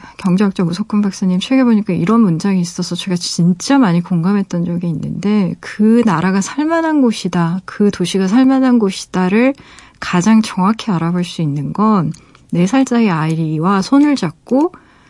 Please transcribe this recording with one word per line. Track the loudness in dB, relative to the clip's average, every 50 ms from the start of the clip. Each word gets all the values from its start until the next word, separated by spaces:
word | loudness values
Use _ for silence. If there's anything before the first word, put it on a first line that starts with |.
| -8 -14 -12 -6
경제학자 | -2 0 2 2 2 0 0 -2 -2
우석훈 | -2 -2 -4 -6 -2 -2 0
박사님 | 0 0 -2 -2 -2 -2 0 0
책에 | -2 0 0 2 2
보니까 | 2 2 2 0 0 -2
이런 | -2 0 2 2 4
문장이 | 4 2 2 0 0 0 0 0
있어서 | -2 -2 -4 -8 -8 -6 -6
제가 | -8 -6 -4 -4
진짜 | -4 -4 -4 -2 0 2 2 0 0 0 0 2 2
많이 | 4 2 2 0
공감했던 | 0 -2 -2 -2 0 0 0 0 -2 -2 -4 -4 -4
적이 | -4 -4 -4 -4 -4
있는데, | -6 -6 -6 -8 -8 -4 -2 0 0 0 0 -2 -4 -6
"그 | -10 -10 -4 0 2 4 4 4 4
나라가 | 2 2 0 0 0 0 0
살만한 | -2 -2 -2 -4 -2 0 0 0 0 0 2 2
곳이다, | 2 2 0 -2 -4 -4 -2 0 0 0 -2 -4 -6
그 | -8 -4 0 0 0
도시가 | 0 0 -2 -2 0 0 0 2
살만한 | 2 4 4 4 4 2 2 2 2 2
곳이다"를 | 2 0 -2 -4 -10 -6 -2 -2 0 2 2 2 2 2 0 -2 -8 -20 -20 -20 -20 -20 _ -14
가장 | -8 -2 0 0 2 4 4 4 2
정확히 | 0 -2 -2 0 0 0 -2 -4 -4
알아볼 | -4 -2 -2 -2 -2 -2 -4
수 | -4 -4 -4
있는 | -4 -4 -4 -4 -6 -6 -4
건 | 0 0 2 2 2 0 -2 -4 -8 -14 _ _ -20 _ _ -2
네 | 0 0 2
살짜리 | 2 0 0 0 2 2 2 2
아이와 | 0 0 -2 -2 -2 -2 -2 -2 -2 -2 0 0 0 0
손을 | 0 2 2 2 4 4 2
잡고 | 0 -2 -4 -6 _ _ -2 0 0 0 0 -4 -8 _ _ _ _ _ _